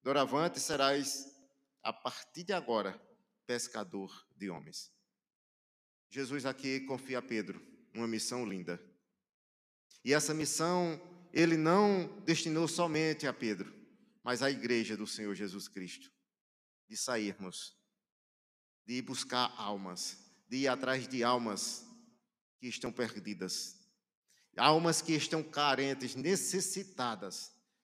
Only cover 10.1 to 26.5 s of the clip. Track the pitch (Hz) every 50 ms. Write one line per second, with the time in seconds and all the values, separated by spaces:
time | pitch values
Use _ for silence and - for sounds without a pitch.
10.1 | 143 151 147 156 156 156 151 143 - - 160 170 180 180 180 170 156 147 - -
11.1 | - - - - - 151 170 165 165 160 156 160 175 202 208 208 202 185 170 -
12.1 | - - - - 165 156 - 170 156 160 170 156 160 - 175 165 156 156 160 156
13.1 | 151 156 - 139 117 - 127 110 107 90 95 - - - - - - _ _ _
14.1 | _ _ - 120 123 120 131 135 143 117 104 120 123 117 113 98 110 98 107 101
15.1 | - - 107 104 98 90 104 98 87 101 92 - - 98 92 85 - - - -
16.1 | _ _ _ _ _ _ _ _ _ _ _ _ _ _ _ - 107 - - -
17.1 | 127 113 104 101 92 - 98 90 87 - - - - _ _ _ _ _ _ _
18.1 | _ _ _ _ _ _ _ _ _ _ _ _ _ _ _ 110 120 127 120 123
19.1 | 131 123 - 135 - 127 123 117 - - 107 104 104 101 95 92 90 87 - -
20.1 | - - - - _ _ _ - 120 131 139 135 127 135 131 127 131 131 120 120
21.1 | 131 127 113 120 127 123 117 110 101 95 - - - - - - - - - _
22.1 | _ _ _ _ _ _ _ _ _ _ 127 123 110 - - 123 107 - 123 113
23.1 | - 107 90 107 104 85 92 90 - - - - - - _ _ _ _ _ _
24.1 | _ _ _ _ _ _ _ _ - 101 117 147 156 160 165 170 156 - - -
25.1 | 160 147 147 - 165 160 151 - - 147 147 143 135 131 135 139 135 135 131 120
26.1 | - 131 135 165 196 - - -